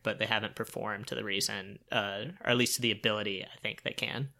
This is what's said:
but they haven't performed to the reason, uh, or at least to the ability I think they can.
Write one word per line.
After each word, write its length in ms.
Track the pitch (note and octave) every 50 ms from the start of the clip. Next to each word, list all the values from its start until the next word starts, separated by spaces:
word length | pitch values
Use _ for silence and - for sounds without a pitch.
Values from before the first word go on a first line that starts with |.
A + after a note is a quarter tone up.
| -
but 160 | A2 G#2 -
they 60 | A2 G#2+
haven't 260 | A#2 G#2+ G#2 A2 -
performed 520 | - A2+ - - - - G#2+ G#2 G2 G#2+ -
to 80 | -
the 80 | A#2+ A2
reason, 560 | G#2 F#2+ G2 G2 - G#2+ G2+ F#2+ G2 G2+ - _ -
uh, 340 | - A#2+ G#2 G2+ G2 G2+ A2 C#3+ F3+ - -
or 60 | -
at 60 | A#2+ B2
least 180 | B2 A#2 -
to 60 | -
the 100 | B2 A#2
ability 520 | G#2 G2+ - A2+ G#2+ G#2+ G#2 G#2 G2 F#2+ G2+
I 140 | - - -
think 200 | - A2 - - -
they 100 | - -
can. 360 | - - - - G2+ C#3 C3+ - _